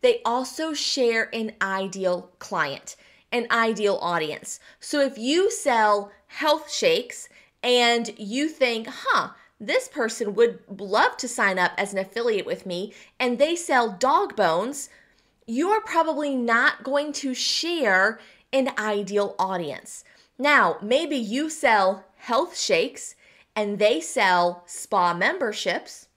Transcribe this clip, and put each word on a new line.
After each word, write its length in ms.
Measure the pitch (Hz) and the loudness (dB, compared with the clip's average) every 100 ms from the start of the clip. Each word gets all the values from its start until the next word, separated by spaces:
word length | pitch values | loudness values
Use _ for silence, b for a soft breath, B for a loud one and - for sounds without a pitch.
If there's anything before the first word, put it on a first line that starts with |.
they 180 | 247 233 - | 4 2 0
also 480 | 240 262 - 320 | -2 -4 -6 -6
share 600 | 294 - - 240 226 - | -4 -4 0 2 2 -2
an 180 | 226 220 - | -4 -8 -4
ideal 680 | 196 190 196 190 185 180 - _ | -4 -2 -4 -4 -2 -2 -6 _
client, 540 | - 185 151 139 - - b b b | -8 -4 -2 -4 -14 -20 b b b
an 140 | 240 233 | -4 0
ideal 480 | 233 226 208 208 196 | 2 2 2 0 0
audience. 580 | 170 170 156 147 - - B B | 0 -2 -4 -8 -12 -16 B B
So 220 | - 294 | -4 0
if 160 | 277 208 | 0 0
you 340 | 233 320 392 | -2 2 2
sell 640 | - - 233 214 208 202 B B | 0 0 4 4 4 0 B B
health 440 | - 302 302 - | -4 0 0 -2
shakes 600 | - 185 165 - - - b b _ | 0 2 2 -2 -14 -18 b b _
and 500 | 247 247 240 233 226 - | 2 4 4 2 0 -8
you 320 | 208 240 311 | -6 -2 -4
think, 360 | 311 254 226 226 | 0 0 0 -6
"Huh, 440 | 262 - 349 - B B _ | -8 0 0 0 B B _
this 300 | 214 359 508 | -2 -2 -2
person 460 | - 226 - 208 | -4 -4 -2 -4
would 240 | 196 233 - - 202 | 2 2 2 -16 -12
love 380 | 196 208 453 - | 0 2 2 0
to 100 | 254 | -8
sign 320 | - 208 185 | 0 0 2
up 140 | 180 - | 0 0
as 140 | 202 | -4
an 60 | 196 | -4
affiliate 460 | 190 - 240 208 | -6 -4 0 -2
with 220 | 165 185 - | -2 -8 -6
me," 260 | 175 208 B B _ | -6 -8 B B _
and 200 | 247 240 | -2 2
they 180 | 294 339 | 2 0
sell 320 | - 269 233 | 0 2 2
dog 480 | 196 254 320 403 - | 0 2 2 0 0
bones, 540 | 180 165 226 285 - b b b b _ - | 2 2 -2 -6 -14 b b b b _ -8
you 240 | 233 349 | -2 0
are 100 | 427 | 0
probably 560 | 427 330 320 285 294 269 | 0 0 0 0 -2 -2
not 460 | 233 226 277 - | 0 2 2 0
going 300 | - 285 302 | -2 -2 -2
to 200 | 285 277 | -6 -6
share 880 | 247 - - 330 339 240 185 202 226 B B B | -4 -2 -2 -2 0 2 4 2 0 B B B
an 200 | 269 247 214 | 0 0 -2
ideal 560 | 214 208 196 202 202 - | -2 -2 -2 0 -2 -2
audience. 680 | 185 190 156 135 - - - b b _ | -2 -2 -6 -8 -12 -20 -20 b b _
Now, 400 | 277 285 190 156 | 4 6 4 2
maybe 340 | 208 262 320 285 | 0 0 2 -4
you 320 | 214 240 311 | -2 -4 -4
sell 560 | - 262 220 190 196 - _ | 0 4 6 4 0 -8 _
health 420 | - 247 339 - | -2 -2 -2 -4
shakes 560 | - 170 247 - - - b b b - | 0 2 0 -4 -16 -18 b b b -6
and 220 | 208 202 | -4 2
they 220 | 208 269 | 2 2
sell 600 | 320 - 196 180 175 175 - | -2 0 4 4 2 0 -14
spa 480 | - - 202 175 | -16 -2 0 2
memberships. 920 | 170 208 359 247 208 196 214 - - - | 2 -2 0 -4 -4 -4 -4 -8 -20 -20